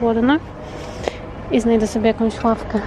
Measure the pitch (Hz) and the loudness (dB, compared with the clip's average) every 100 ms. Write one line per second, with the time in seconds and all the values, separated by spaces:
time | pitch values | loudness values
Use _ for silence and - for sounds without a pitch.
0 | 233 226 247 302 - - - - - - | 0 2 4 2 0 -14 -12 -12 -10 -6
1 | - - - - - 262 226 226 214 226 | -6 -6 -12 -10 0 2 4 4 2 2
2 | 220 220 226 - 233 220 - 214 | 2 2 0 0 0 0 -2 -4